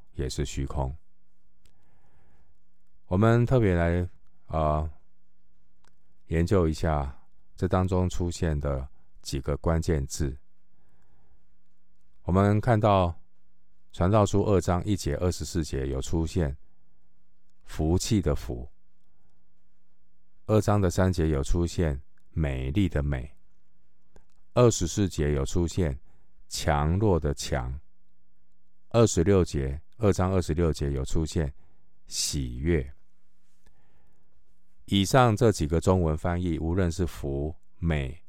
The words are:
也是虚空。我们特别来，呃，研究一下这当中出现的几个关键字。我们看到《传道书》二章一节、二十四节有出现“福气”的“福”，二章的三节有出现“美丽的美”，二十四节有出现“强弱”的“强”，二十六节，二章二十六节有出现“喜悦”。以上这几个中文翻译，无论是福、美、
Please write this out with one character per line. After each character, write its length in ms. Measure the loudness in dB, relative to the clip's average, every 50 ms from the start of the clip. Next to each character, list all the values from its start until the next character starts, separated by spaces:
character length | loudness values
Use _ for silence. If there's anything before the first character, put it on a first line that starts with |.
| -14 -12 -8
也 120 | -6 -6
是 160 | -4 -2 -2
虚 220 | -4 -2 -2 -4 -4
空。 320 | -2 -2 -2 -2 -4 -4 -8 -12 -14 -14 -14 -14 -14 -14 -14 -14 -14 -14 -14 -14 -14 -14 -16 -16 -16 -16 -16 -16 -14 -16 -16 -16 -16 -16 -14 -14 -14 -14 -14 -14 -14 -14 -14 -14 -14 -14 -12 -6 0
我 80 | 4
们 280 | 6 6 8 8 6 6
特 160 | 6 6 6
别 140 | 6 6 6
来， 340 | 6 4 4 4 2 0 -2 -4 -10 -14 -14 -14 -14 -8
呃， 440 | -4 0 0 2 2 2 2 0 -2 -6 -10 -14 -14 -14 -14 -14 -14 -14 -14 -14 -14 -14 -14 -14 -14 -14 -14 -14 -14 -14 -14 -14 -14 -14 -12 -6 0
研 180 | 2 2 4
究 200 | 6 6 6 6
一 60 | 4
下 420 | 2 2 2 2 2 2 0 -2 -6 -10 -14 -14 -14 -14 -14 -12 -6
这 140 | -2 0 2
当 180 | 4 4 4
中 220 | 4 4 2 2 2
出 220 | 2 0 0 0
现 280 | 0 0 0 0 0 0
的 300 | 0 0 -2 -2 -4 -8 -10 -14 -14 -14 -14 -14
几 180 | -10 -6 -6 -4
个 160 | -2 -2 -2 0
关 220 | 2 2 2 2
键 260 | 2 2 2 0 0
字。 280 | -2 -2 -2 -2 -2 -4 -6 -12 -14 -16 -16 -14 -14 -14 -14 -14 -16 -16 -16 -16 -16 -16 -16 -16 -16 -14 -14 -14 -14 -14 -14 -14 -14 -14 -14 -14 -14 -14 -14 -14 -14 -14 -8
我 100 | 0 2
们 260 | 4 6 6 6 6 4
看 220 | 4 4 4 6
到 340 | 6 6 6 6 4 2 0 -4 -10 -14 -14 -14 -14 -14 -14 -14 -14 -14 -14 -14 -14 -8
《传 180 | -2 2 4 6
道 140 | 6 6 6
书》 200 | 6 4 4 4
二 140 | 6 4 4
章 240 | 4 4 2 2 2
一 100 | 0 0
节、 180 | 0 0 -2 0
二 140 | 0 2 0
十 140 | 0 0 -4
四 180 | -2 -2 -2
节 240 | -2 0 -2 -2 -2 -2
有 120 | -2 -2
出 260 | -2 0 0 0 0
现 300 | 0 0 0 0 0 -2 -6 -10 -14 -14 -14 -14 -14 -14 -14 -14 -14 -14 -14 -14 -14 -14 -14 -14 -16 -16 -16 -14
“福 340 | -8 -4 0 2 4 4 4
气” 240 | 4 4 2 2
的 120 | 4 2 2
“福”， 320 | 0 -2 -4 -6 -6 -8 -10 -12 -14 -14 -14 -14 -14 -14 -14 -14 -14 -14 -14 -14 -14 -14 -14 -14 -14 -14 -14 -14 -14 -14 -14 -14 -14 -14 -14 -14 -14 -14 -14 -14 -8 0
二 120 | 4 4 6
章 220 | 6 6 4 4
的 80 | 4 4
三 240 | 4 4 4 4
节 160 | 4 4 4 4
有 160 | 4 2 4
出 220 | 4 4 4 2
现 340 | 2 2 0 0 0 0 -2 -6 -10 -14 -14 -12 -6
“美 400 | -2 0 0 0 0 -2 -2 0
丽 180 | 2 4 4 4
的 140 | 2 2
美”， 280 | 0 0 0 -2 -4 -8 -12 -14 -14 -14 -14 -14 -14 -14 -14 -14 -14 -14 -14 -14 -14 -14 -14 -14 -14 -14 -14 -14 -10 0 4
二 160 | 6 8 8
十 160 | 6 4 0
四 200 | 0 2 2 2
节 280 | 2 2 0 0 2 2
有 100 | 0 0
出 220 | 2 2 2 2
现 320 | 2 2 2 0 0 0 -4 -8 -12 -14 -14 -14 -14 -14 -14 -12 -10
“强 500 | -6 -2 2 2 4 4 4 4 4 4
弱” 220 | 4 4 4 4
的 140 | 2 0 -2
“强”， 440 | -2 -4 -2 -2 -2 -2 -4 -8 -8 -10 -12 -14 -14 -14 -14 -14 -14 -14 -14 -14 -14 -14 -14 -14 -14 -14 -14 -14 -14 -6 2
二 180 | 6 6 6
十 160 | 8 6 6
六 220 | 6 6 6 6 6
节， 340 | 4 0 -2 -2 -2 -4 -6 -8 -12 -4 2
二 120 | 4 4
章 220 | 4 4 4 2
二 80 | 2 2
十 140 | 2 2 2
六 180 | 2 2 2
节 180 | 2 0 -2 -2
有 120 | -2 -2 0
出 220 | 2 2 2 2
现 260 | 2 0 0 -2 -2 -4 -8 -14 -14 -14 -14 -14 -14 -14 -14 -12
“喜 500 | -8 -6 -4 -4 -2 -2 -2 -4 -4 -4
悦”。 340 | -2 0 2 2 2 0 -2 -8 -14 -14 -16 -16 -14 -14 -14 -14 -14 -16 -16 -16 -16 -16 -16 -14 -14 -14 -14 -14 -14 -14 -14 -14 -14 -14 -14 -14 -14 -14 -14 -14 -14 -14 -14 -14 -10 -2
以 180 | 2 4 4 4
上 300 | 6 6 6 8 6 6
这 160 | 6 6 4
几 160 | 4 4 2
个 140 | 2 2 4
中 220 | 6 6 6 6
文 160 | 4 2 2 0
翻 240 | 0 -2 -2 0
译， 160 | 0 0 0 0
无 160 | 0 0 2
论 160 | 2 2 2
是 160 | 2 0 -2
福、 480 | -2 -2 -4 -4 -4 -2 -2 -2 -4 -6 -8 -12 -14 -8 -4
美、 440 | 0 0 0 0 0 -2 -6 -10 -14